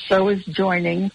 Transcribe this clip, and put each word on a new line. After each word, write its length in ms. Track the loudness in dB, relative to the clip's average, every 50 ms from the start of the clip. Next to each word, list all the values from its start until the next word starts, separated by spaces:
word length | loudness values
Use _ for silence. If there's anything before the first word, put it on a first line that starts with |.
| -2
So 200 | 0 2 4 4
is 180 | 2 0 0 -4
joining 640 | -6 -4 -2 0 0 0 0 0 -2 -2 -2 -2 -4